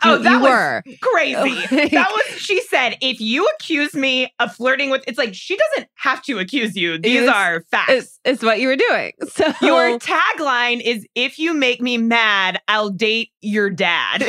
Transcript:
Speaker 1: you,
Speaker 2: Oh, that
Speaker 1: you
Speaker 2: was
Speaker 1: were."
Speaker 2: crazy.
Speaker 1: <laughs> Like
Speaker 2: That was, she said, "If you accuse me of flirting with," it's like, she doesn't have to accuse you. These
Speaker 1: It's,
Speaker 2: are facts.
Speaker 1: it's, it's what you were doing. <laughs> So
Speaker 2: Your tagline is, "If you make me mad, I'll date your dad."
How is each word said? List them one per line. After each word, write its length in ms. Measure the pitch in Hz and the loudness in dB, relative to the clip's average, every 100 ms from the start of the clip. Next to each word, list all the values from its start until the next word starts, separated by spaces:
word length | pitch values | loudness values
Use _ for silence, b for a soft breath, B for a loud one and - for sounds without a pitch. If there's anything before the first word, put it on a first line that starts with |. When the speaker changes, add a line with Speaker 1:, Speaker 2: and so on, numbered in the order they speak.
| 330 | 2
Speaker 1:
you, 60 | |
Speaker 2:
Oh, 60 | 294 | 4
that 120 | 233 | 4
Speaker 1:
you 80 | 247 | 4
Speaker 2:
was 100 | 269 | 4
Speaker 1:
were." 340 | 233 151 117 269 - | 4 2 -2 -6 -6
Speaker 2:
crazy. 340 | 508 349 277 202 | 0 0 0 0
Speaker 1:
<laughs> 400 | 269 233 - 262 | -2 -2 -2 0
Like 160 | 294 | 2
Speaker 2:
That 180 | 302 381 | 2 2
was, 280 | 427 - - | 0 -4 -8
she 220 | - 403 | -4 -2
said, 360 | 480 311 240 214 | 0 0 0 -2
"If 180 | 262 247 | -4 -4
you 260 | 220 262 440 - | -2 0 0 -2
accuse 340 | - 294 294 285 | -4 -2 -2 -2
me 380 | 269 254 247 - | -2 -2 -2 -2
of 160 | 233 - | -4 -2
flirting 340 | 247 262 277 | -2 0 -2
with," 140 | 262 269 | -4 -4
it's 120 | 240 | -4
like, 180 | 240 185 | -4 -6
she 220 | - 415 | -6 0
doesn't 320 | 622 554 - - | 0 -2 -6 -6
have 260 | 277 262 | -4 -4
to 160 | - 220 | -4 -6
accuse 380 | 185 277 220 185 | -4 -2 -4 -2
you. 200 | 170 165 | -4 -2
These 260 | 202 254 | 0 2
Speaker 1:
It's, 60 | 247 | 4
Speaker 2:
are 360 | 214 185 165 - | 4 2 -2 -2
facts. 220 | 220 165 | -2 2
Speaker 1:
it's, 280 | 262 - - | 0 -2 -4
it's 200 | - 262 | -4 0
what 180 | 226 220 | 0 2
you 80 | 262 | 0
were 80 | 269 | 2
doing. 340 | 453 220 98 - | 2 0 -4 -8
<laughs> 100 | - | -8
So 240 | - 311 - | 0 0 2
Speaker 2:
Your 380 | 311 339 320 240 | 2 4 2 0
tagline 800 | - 330 392 427 285 247 240 240 | 0 0 0 0 0 0 0 0
is, 240 | 220 233 - 226 | -2 -4 -6 -4
"If 220 | 262 - | -4 -2
you 160 | 320 | -2
make 280 | 311 254 240 | 0 0 0
me 160 | 247 240 | -2 0
mad, 640 | 226 233 220 196 185 180 - | 2 2 4 2 0 -2 -2
I'll 220 | 214 208 | 0 -2
date 400 | 185 220 226 226 _ | -2 0 0 -4 _
your 280 | 208 208 202 | -4 0 0
dad." 540 | 180 175 165 107 160 | 0 0 0 0 -2